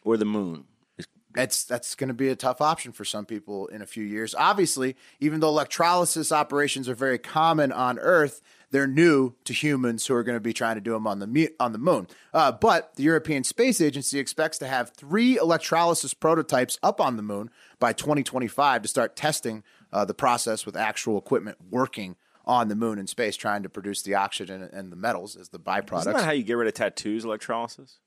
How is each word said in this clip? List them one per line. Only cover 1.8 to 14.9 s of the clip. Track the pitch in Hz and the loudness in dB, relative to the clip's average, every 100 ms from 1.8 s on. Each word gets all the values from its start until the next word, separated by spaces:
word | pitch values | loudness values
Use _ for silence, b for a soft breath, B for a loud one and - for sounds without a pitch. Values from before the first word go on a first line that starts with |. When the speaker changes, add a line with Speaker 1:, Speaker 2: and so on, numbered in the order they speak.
| - - | -6 -6
Speaker 2:
gonna | 131 | -6
be | 117 135 | -2 -2
a | 123 | 0
tough | 127 127 | -2 0
option | 147 160 123 | 0 0 -6
for | - 104 | -10 -8
some | 107 104 | -8 -8
people | 107 101 101 98 | -10 -8 -8 -8
in | 107 | -12
a | 98 | -14
few | 113 | -10
years. | 104 104 110 - | -6 -6 -6 2
Obviously, | 165 202 170 135 131 127 b b | 2 4 2 0 -2 -4 b b
even | 147 156 | -2 2
though | 156 | 2
electrolysis | 151 139 - 170 180 175 165 151 | 2 0 2 4 4 2 0 0
operations | 156 147 143 143 135 131 | 0 2 0 0 -2 -6
are | 117 | -2
very | 135 123 | 0 0
common | - 156 165 156 139 | -2 2 4 4 2
on | - 127 117 | 2 -2 0
Earth, | 156 180 143 - b b b | 4 6 4 0 b b b
they're | 135 139 | 0 2
new | 135 170 143 127 - - | 6 6 6 4 -2 -6
to | |
humans | 120 151 139 123 113 - | -2 0 2 0 -2 0
who | 123 | 0
are | |
gonna | 117 120 | 0 -2
be | 110 | -2
trying | 110 117 110 | -2 -2 -2
to | |
do | 104 113 | -2 -2
'em | 107 | -2
on | 101 | -4
the | 98 | 0
mu-, | 139 156 - | 0 0 0
on | 123 | -4
the | 110 | 0
moon. | 156 139 90 B B | 0 0 -2 B B
Uh, | 160 143 | 2 2
but | 110 220 170 - - | 4 4 4 0 -2
the | |
European | 147 160 156 143 127 | 2 2 2 -2 -2
Space | - 254 226 | 2 2 4
Agency | 156 135 131 139 | 2 0 -4 -4
expects | 131 - 156 - | -4 -2 -4 -4
to | 135 | -4
have | 131 120 | -4 -4